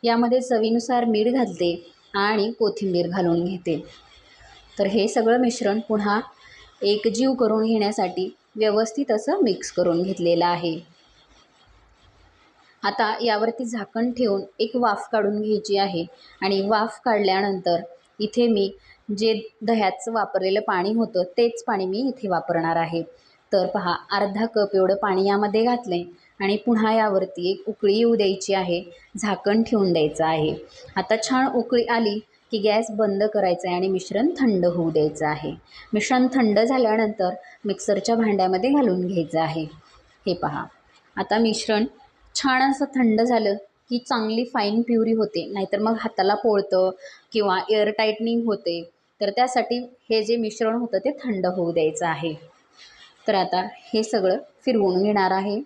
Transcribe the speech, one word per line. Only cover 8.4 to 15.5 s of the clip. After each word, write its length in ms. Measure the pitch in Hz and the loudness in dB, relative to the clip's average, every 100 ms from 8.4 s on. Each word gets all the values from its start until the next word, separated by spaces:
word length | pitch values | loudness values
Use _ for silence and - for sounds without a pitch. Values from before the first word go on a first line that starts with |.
| _ - | _ -2
व्यवस्थित 560 | 214 208 220 - 277 | 0 2 0 -2 -2
असं 320 | 214 220 370 | -2 0 0
मिक्स 280 | 269 185 - | 2 0 -4
करून 300 | - 175 165 | 0 0 2
घेतलेलं 420 | 185 190 170 170 175 | 0 0 2 2 2
आहे. 320 | 175 170 160 - _ _ _ _ _ _ _ _ _ _ _ _ _ _ _ _ _ _ _ | 0 -2 -6 -10 _ _ _ _ _ _ _ _ _ _ _ _ _ _ _ _ _ _ _
आता 300 | 294 - 220 226 | -4 0 -2 0
यावरती 420 | 240 214 226 233 247 | 0 0 0 -2 -6
झाकण 460 | 233 196 226 240 | -6 -6 -4 -2
ठेवून 300 | 247 247 196 190 _ | 0 0 0 -4 _
एक 160 | 226 254 | -4 0
वाफ 320 | 240 202 - | 0 0 -2
काढून 300 | 220 202 208 | 0 0 0
घ्यायची 360 | 214 | 0